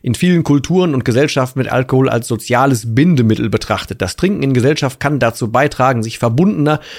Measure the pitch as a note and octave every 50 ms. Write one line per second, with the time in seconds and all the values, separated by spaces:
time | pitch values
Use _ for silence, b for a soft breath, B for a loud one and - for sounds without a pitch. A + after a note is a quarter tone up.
0 | B B2+ A2+ - - F3+ F3+ E3+ D#3 - C#3+ C#3+ C3 - E3 F#3 F3+ F3 C#3+ C3
1 | A#2+ - A2 A#2+ D3 D3+ - C#3+ C3 B2+ - C3+ B2+ - A#2+ B2 C3 C3 C3+ C3
2 | C3+ C3 A#2 A#2 A#2 - A#2+ G#2+ - - A#2+ A#2+ C3 C#3 C3+ A2+ G#2+ A#2 A2 A#2+
3 | D3+ F3+ E3+ C3 A#2 A2 G#2+ - G2+ A2 G2 A2 - - G#2 F#2+ - - - -
4 | G2 F2+ - - - F#3+ G#3 F3+ - C3+ C3+ B2 A#2 C#3 D3+ - - C3 - -
5 | - C#3+ D3 C3+ B2 A#2 A2+ - B2 G#2+ A2+ B2 C#3+ D3 - - B2+ C3 C3 A#2
6 | G#2+ A2+ - - - A#2+ A2+ C3 F3+ G#3 G#3 E3 C#3+ D3 D#3 C#3+ B B B